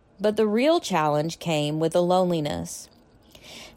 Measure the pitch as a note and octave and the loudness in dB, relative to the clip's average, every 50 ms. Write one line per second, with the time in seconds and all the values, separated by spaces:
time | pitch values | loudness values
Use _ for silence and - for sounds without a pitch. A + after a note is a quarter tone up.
0 | _ _ _ - F#3+ G#3+ G#3 A3 A3 G#3+ G#3 A3+ B3+ D4+ E4 F4 - - F#3+ D#3+ | _ _ _ -2 -2 -2 0 2 0 2 2 2 2 4 2 2 0 0 0 0
1 | D#3 D3+ D3 D3 D3+ E3 - - - E3+ D#3+ D3+ D3 D3 D3+ D#3 E3 E3 - F3+ | 2 2 2 0 0 -2 -6 -6 -4 -2 0 0 0 -2 -2 0 -2 0 2 2
2 | F3 F3 F3+ F#3 F#3 F3+ F3 D#3+ D3 C#3+ E3+ E3 E3+ E3+ - - - - _ _ | 2 4 4 2 2 2 0 0 -2 -4 -4 -6 -8 -10 -12 -14 -16 -20 _ _
3 | _ _ _ _ _ _ - - - - - - - - - | _ _ _ _ _ _ -20 -20 -20 -20 -20 -20 -20 -20 -18